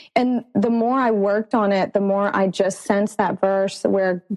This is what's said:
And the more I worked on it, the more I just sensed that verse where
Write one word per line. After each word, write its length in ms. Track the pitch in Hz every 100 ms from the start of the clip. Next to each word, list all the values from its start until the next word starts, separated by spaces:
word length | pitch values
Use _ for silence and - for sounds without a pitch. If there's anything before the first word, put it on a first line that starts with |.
| - -
And 280 | 247 240 -
the 160 | - 226
more 300 | 233 233 269
I 120 | 247
worked 440 | 214 196 208 214 240
on 160 | 202
it, 220 | 196 -
the 80 | 202
more 320 | 196 196 202 -
I 120 | 190
just 340 | - 190 190
sensed 360 | - 202 208 -
that 220 | 190 190
verse 440 | 196 196 196 -
where 400 | - 196 190 180 -